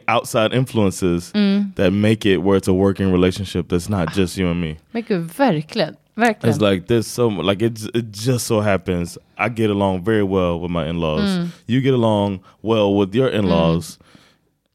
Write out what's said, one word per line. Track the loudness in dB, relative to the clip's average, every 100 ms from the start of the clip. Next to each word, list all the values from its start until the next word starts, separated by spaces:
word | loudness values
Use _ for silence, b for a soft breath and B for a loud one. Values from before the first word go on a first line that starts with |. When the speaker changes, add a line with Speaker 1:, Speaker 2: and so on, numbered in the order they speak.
| 0
Speaker 1:
outside | -2 0 0 2 0
influences | 0 0 0 0 0 0 -2
Speaker 2:
Mm. | 0 2 0 -2 0
Speaker 1:
that | 2
make | 2 2 2 2
it | 2
where | 2 2
it's | 2
a |
working | 2 2 2 2
relationship | 4 2 0 -6 -6 -2
that's | -2 -2 -2
not | -2 0
just | -2 0
you | -2
and | -2
me. | -4 -10 _
Speaker 2:
Men | -10 -4
gud, | -4 -4 0
verkligen. | 0 0 -4 -4 -4 -6 _ -2
Verkligen. | 0 0 0 2
Speaker 1:
It's | 2
like, | 0 0
there's | 0 0
so | -2 -2
mu-, | 0 -2
like, | 0 -2
it | -4
j-, | -6 -4
it | -6 -6
just | -2 -2 0
so | 0
happens | 0 0 -2 -4 -4 -10 _ -4
I | -4 0
get | 0
along | 2 0 -2
very | 0 0
well | 2 2 0 -2
with | -4
my | -4 -2
in-laws. | -2 -2 0 0 -2
Speaker 2:
Mm. | -4 B B
Speaker 1:
You | 0
get | 2
along | 2 2 2 0 -4 b b
well | -2 2 4 2
with | 2 2
your | 0
in-laws. | 0 2 2 2 0 -4 -16
Speaker 2:
Mm. | b b b b b _ _